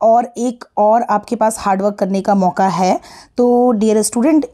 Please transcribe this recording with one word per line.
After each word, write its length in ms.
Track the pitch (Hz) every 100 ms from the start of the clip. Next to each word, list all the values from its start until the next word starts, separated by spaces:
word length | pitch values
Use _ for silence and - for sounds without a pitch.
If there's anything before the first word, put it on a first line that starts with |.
और 320 | 220 233 240 -
एक 280 | 247 240 - -
और 240 | 208 233
आपके 340 | 233 208 208 226
पास 200 | 220 220
हार्ड 220 | 202 190
वर्क 140 | 208 202
करने 260 | 190 196
का 140 | 185 196
मौका 320 | 185 175 190
है। 320 | 165 185 294 - - - -
तो 340 | 247 240 247
डियर 300 | 214 220 214
स्टूडेंट, 440 | 214 240 269 311 -